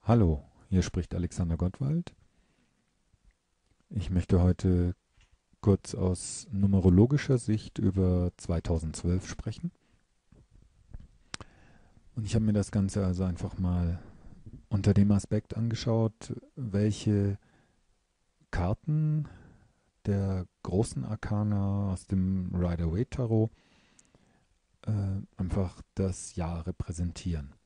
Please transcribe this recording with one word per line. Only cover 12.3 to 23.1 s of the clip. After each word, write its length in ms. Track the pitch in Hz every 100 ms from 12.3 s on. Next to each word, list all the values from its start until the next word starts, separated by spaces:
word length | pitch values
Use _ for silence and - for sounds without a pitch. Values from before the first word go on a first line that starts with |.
habe 120 | 117 107
mir 80 |
das 180 | 104 98
Ganze 340 | 107 98 104 92
also 200 | 90 92
einfach 340 | 87 92 -
mal 420 | 92 90 87 85 - - - - - - -
unter 260 | 101 95 101
dem 160 | 101
Aspekt 440 | 101 - 107 - -
angeschaut, 760 | 117 113 - 113 113 - - - - -
welche 840 | 120 98 107 104 - 104 101 98 _ _ _ _ _ _ _ _ _ _ _
Karten 800 | - 87 113 - 151 156 151 143 - - - _ _ _ _ -
der 400 | 101 98 95 87 _
großen 420 | - 92 113 - 123
Arkana 880 | 107 - 104 107 101 98 101 101
aus 140 | 92 -
dem 480 | 95 92 95 90 90
Rider-Waite-Tarot, 960 | 87 85 82 90 131